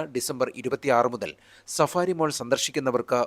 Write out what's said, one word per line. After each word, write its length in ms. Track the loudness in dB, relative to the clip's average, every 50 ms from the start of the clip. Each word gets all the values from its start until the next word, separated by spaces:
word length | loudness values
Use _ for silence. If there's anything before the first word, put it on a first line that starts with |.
| -4 -2 -4
ഡിസംബർ 340 | -4 -4 -4 -2 -2 -2 -2 -4 -8
ഇരുപത്തിയാറ് 500 | -6 -4 -4 -2 0 2 4 4 4 2 0
മുതൽ 180 | -4 -8 -8 -10 _ _ -20 -20 -20 _ -8 2
സഫാരി 380 | 2 2 2 4 0 0 0 0 0
മാൾ 100 | 0 0 0
സന്ദർശിക്കുന്നവർക്ക് 840 | -4 0 0 0 0 0 -2 -4 -2 -2 0 0 0 0 2 0 0 0